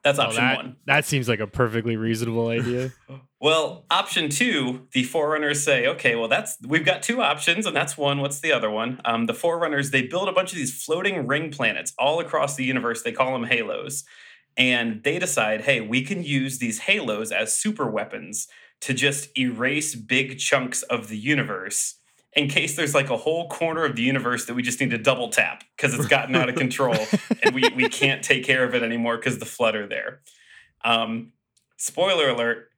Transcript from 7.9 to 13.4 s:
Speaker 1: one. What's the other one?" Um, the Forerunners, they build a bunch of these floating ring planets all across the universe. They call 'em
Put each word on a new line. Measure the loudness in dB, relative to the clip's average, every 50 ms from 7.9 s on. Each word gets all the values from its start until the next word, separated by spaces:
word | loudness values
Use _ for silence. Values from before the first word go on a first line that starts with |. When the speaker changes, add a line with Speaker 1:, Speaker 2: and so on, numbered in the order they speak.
| -4
Speaker 1:
one. | -2 0 0 2 0
What's | 0 -2 -4 -4
the | 0 2
other | 2 2 2 0
one?" | 0 0 -2 -2 -4 -4 -2
Um, | -2 0 0 0
the | -2 -2
Forerunners, | 0 0 0 0 2 0 0 0 0 -2 2 0
they | 0 0
build | 0 -2 -2 -2 2
a | 2
bunch | 0 0 0
of | -4 -6
these | -6 -6 -6 -8 -4
floating | -4 -2 0 0 -2 -2 -2 -2
ring | 0 -2 -2 -2 -4 -6
planets | 0 0 0 0 0 -6 -8 -4 0
all | 2 2 2 2
across | -2 -2 0 0 0 0 -2
the | -4 -2
universe. | 0 0 0 0 -2 -4 -2 -4
They | -6 0
call | 0 0 0 0
'em | -2